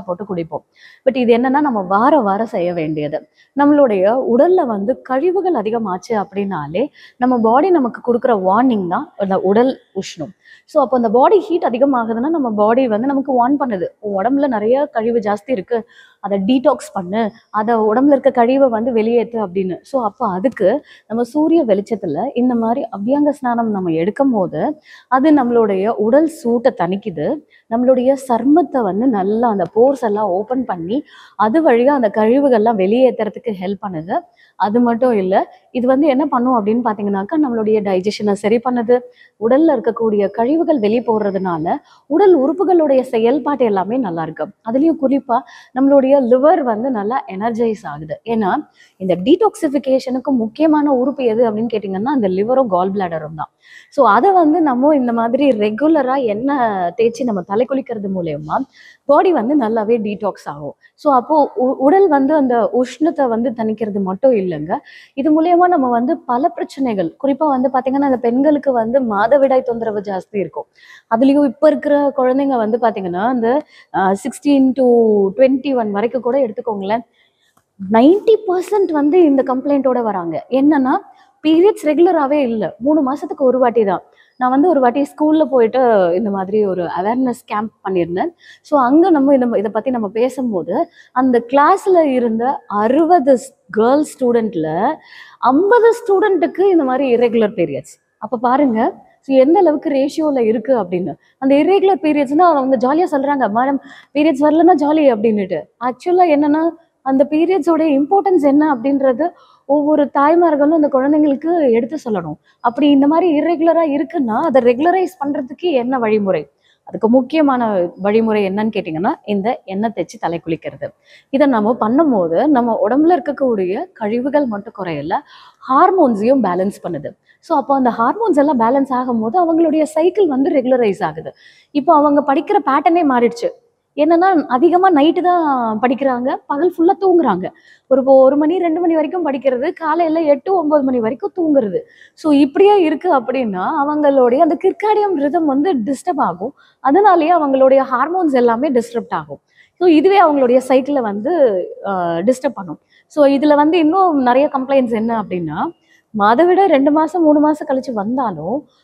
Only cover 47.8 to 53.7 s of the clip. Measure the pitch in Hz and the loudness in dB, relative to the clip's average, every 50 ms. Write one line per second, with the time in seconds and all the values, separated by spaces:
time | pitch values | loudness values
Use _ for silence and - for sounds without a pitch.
47.8 | - 165 147 147 156 156 190 - - 220 233 220 214 185 208 277 294 _ _ _ | -10 -14 -14 -12 -12 -12 -12 -12 -8 -6 -4 -2 -2 -2 -2 -4 -6 _ _ _
48.8 | - _ _ - 190 190 175 170 180 226 311 359 453 415 - - - 302 262 294 | -20 _ _ -8 -4 -2 -2 0 2 2 2 4 4 0 0 -2 -6 -4 -2 -2
49.8 | - 269 262 262 - 262 247 262 - - 269 247 220 220 - - 302 330 302 302 | -2 0 -2 -2 -2 -2 -6 -6 -4 -2 -2 -2 -2 -4 -4 0 0 2 2 2
50.8 | 285 294 277 247 247 277 269 - 262 233 214 220 247 226 214 208 226 240 - 214 | 2 2 0 0 0 -2 -2 -2 -2 -2 0 2 0 0 0 -2 -4 -4 -4 -6
51.8 | 196 196 190 185 208 262 294 269 208 185 185 190 208 220 254 262 269 233 185 175 | -6 -4 -6 -4 -4 -2 -2 -2 0 0 0 -2 -2 0 0 0 0 0 0 -2
52.8 | 180 196 190 202 190 175 165 160 156 151 160 151 143 - _ _ _ - | -2 -2 -2 -4 -6 -6 -6 -8 -10 -10 -12 -12 -14 -14 _ _ _ -20